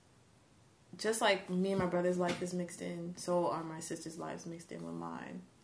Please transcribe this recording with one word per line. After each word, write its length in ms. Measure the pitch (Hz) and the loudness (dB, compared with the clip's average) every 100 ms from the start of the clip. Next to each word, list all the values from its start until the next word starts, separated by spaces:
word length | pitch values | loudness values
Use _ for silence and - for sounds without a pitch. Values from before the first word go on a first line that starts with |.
| _ - - - - - - - - 175 | _ -20 -20 -20 -20 -20 -20 -20 -20 -4
just 240 | 214 226 | 0 4
like 280 | 226 190 - | 6 4 2
me 220 | 180 190 | 2 4
and 80 | 190 | 4
my 80 | 180 | 4
brother's 300 | 175 180 180 | 4 4 4
life 240 | 175 170 | 2 2
is 120 | 180 | -2
mixed 280 | 180 175 - | -2 -4 -6
in, 320 | 175 175 170 180 | -6 -4 -6 -6
so 320 | - 175 175 | 2 4 4
are 140 | 160 | 0
my 160 | 165 160 | -2 -8
sister's 400 | 165 165 165 170 | -6 -6 -8 -8
lives 260 | 156 175 170 | -8 -6 -8
mixed 260 | 170 - | -10 -10
in 120 | - 170 | -8 -6
with 80 | |
mine, 480 | - - - - 185 180 - | -6 -6 -6 -8 -10 -12 -16